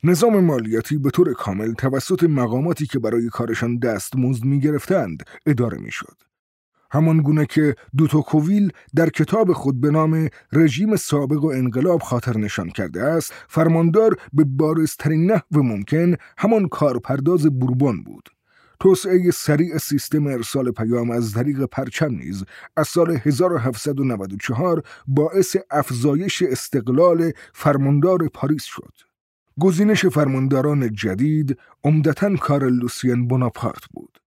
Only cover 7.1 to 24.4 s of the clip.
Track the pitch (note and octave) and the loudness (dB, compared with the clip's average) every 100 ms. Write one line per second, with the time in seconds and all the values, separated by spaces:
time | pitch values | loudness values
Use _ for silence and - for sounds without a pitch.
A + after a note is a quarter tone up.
7.1 | D#3+ D3 D3+ D3 - D3+ C3+ - C3+ D#3 | 4 4 2 2 2 0 0 -6 0 2
8.1 | D3+ C#3 D#3 D3+ G#3 G3+ - - C#3 E3 | 2 2 0 2 2 2 -2 -4 0 0
9.1 | - D#3 G#3+ G#3 D#3+ C3+ C3 D3 D#3 D#3+ | 0 0 2 2 2 0 0 2 2 2
10.1 | D#3+ D#3+ - _ C#3 D#3+ B2 G#3+ G#3 - | 2 -2 -6 _ 2 2 2 0 0 0
11.1 | D3 C3+ D3+ D#3 C3 B2+ A#2+ D#3+ E3+ - | -2 0 0 0 0 -2 0 0 0 0
12.1 | B2 A#2+ A2 G#2 - F2 - F#2 F2 B2+ | -4 -2 -4 -4 -4 -8 -6 -8 -4 -2
13.1 | E3 - - - - E3 E3 E3+ F3 A3+ | -2 -4 -12 -6 0 2 4 4 4 2
14.1 | - - C#3 D3 C3+ D#3 D#3+ D#3 - D3+ | 2 -2 0 2 2 0 0 -2 -2 -2
15.1 | D#3 E3+ G#3+ - D3+ B2+ G#2+ G#2 D3+ F3 | 2 2 2 0 0 0 -2 -2 0 2
16.1 | F3 - - G#3 A3+ F#3 - D3+ A#2+ - | 0 -4 -4 2 2 0 0 0 -2 -4
17.1 | C3+ C#3 F3+ D3+ C3 B2+ B2+ C#3 G2 - | -2 0 2 2 2 -2 0 0 -2 -8
18.1 | G1+ - _ _ _ _ _ F#3+ F3+ G3+ | -20 -20 _ _ _ _ _ 4 4 2
19.1 | F#3 F3+ - - D3 F3 D#3 - C#3+ - | 2 2 0 0 0 0 -2 -4 -4 -2
20.1 | D3+ D3 C3 A2+ C#3 B2 A#2 A2+ A#2+ A#2 | -2 0 -4 -4 -4 -4 -4 -2 0 0
21.1 | A#2+ A#2 G#2 C#3 C3+ C3+ - C3 - D#3 | -2 -2 -2 -2 -2 -4 -4 -8 -4 -4
22.1 | A#2 C2+ G2 F#2+ - - - D#3 - E3+ | -4 -8 -10 -10 -16 -10 -4 -2 0 0
23.1 | D#3+ D3 C3+ F3+ E3 A#2+ A#2 - C#3 C3 | 0 0 0 0 0 -2 -4 -6 -4 -2
24.1 | A2+ F#2+ G2+ | -4 -6 -10